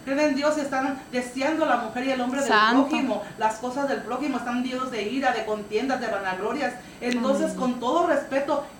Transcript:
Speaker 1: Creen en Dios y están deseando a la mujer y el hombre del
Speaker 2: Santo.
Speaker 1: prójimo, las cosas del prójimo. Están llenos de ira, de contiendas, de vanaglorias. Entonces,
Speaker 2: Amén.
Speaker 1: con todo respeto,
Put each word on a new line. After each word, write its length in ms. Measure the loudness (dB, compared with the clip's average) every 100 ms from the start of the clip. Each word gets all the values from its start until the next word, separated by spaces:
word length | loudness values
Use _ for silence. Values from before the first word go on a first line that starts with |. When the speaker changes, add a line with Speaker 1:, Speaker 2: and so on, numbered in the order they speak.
Speaker 1:
Creen 140 | -4 2 2
en 40 |
Dios 220 | 4 2 2
y 20 |
están 360 | 0 0 -2 -4 -4
deseando 540 | -4 -4 -2 0 2 2
a 20 |
la 80 | 2
mujer 280 | 0 -4 -2
y 40 |
el 100 | 0
hombre 200 | 0 0
del 80 | 4
Speaker 2:
Santo. 400 | 6 6 6 4
Speaker 1:
prójimo, 340 | 2 0 -2 -6 -2
las 160 | -2 0
cosas 320 | -4 -2 -2
del 120 | -2
prójimo. 380 | -2 -4 -2 -4
Están 260 | -2 -2
llenos 260 | -2 -2 -4
de 120 | -2 -2
ira, 220 | 0 2
de 120 | 0
contiendas, 560 | -2 -4 -2 -2 0 -2
de 80 | -2
vanaglorias. 640 | -2 -2 -2 -2 -2 -2 -4 -14 -6
Entonces, 440 | -2 0 2 2 2
Speaker 2:
Amén. 60 | 0
Speaker 1:
con 160 | -2 0
todo 300 | 2 2 4
respeto, 560 | 2 2 -2 0 0 -2 -4